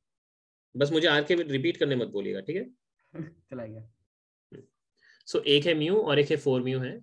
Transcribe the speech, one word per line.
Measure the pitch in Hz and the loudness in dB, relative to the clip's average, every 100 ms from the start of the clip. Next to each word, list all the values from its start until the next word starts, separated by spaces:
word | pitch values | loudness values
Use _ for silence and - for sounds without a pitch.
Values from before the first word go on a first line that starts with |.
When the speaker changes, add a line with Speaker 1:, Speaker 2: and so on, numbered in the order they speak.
| _ _ _ _ _ _ _ 123 | _ _ _ _ _ _ _ -2
Speaker 1:
बस | 143 | 0
मुझे | 160 165 | 2 4
R | 147 | 2
K | 147 175 | 2 0
रिपीट | 156 135 165 165 | 0 -2 -2 0
करने | 143 127 | 0 0
मत | 110 | -2
बोलिएगा, | 101 101 98 | -4 -6 -6
ठीक | 98 180 | -6 -8
है? | 254 _ _ _ _ | -8 _ _ _ _
Speaker 2:
<laughs> | 151 156 _ - | -14 -14 _ -16
चला | 127 110 | -14 -12
गया। | 110 110 _ _ _ _ _ _ - - _ _ _ _ _ - | -14 -18 _ _ _ _ _ _ -20 -20 _ _ _ _ _ -6
Speaker 1:
So | 165 147 | -2 4
एक | 143 160 | 4 4
है | |
म्यू | 156 151 208 | 0 2 2
और | 160 143 | 2 2
एक | 147 | 2
है | 151 | 2
फ़ोर | 139 127 | 2 0
म्यू | 127 131 | 0 -4
है, | 127 220 | -6 -10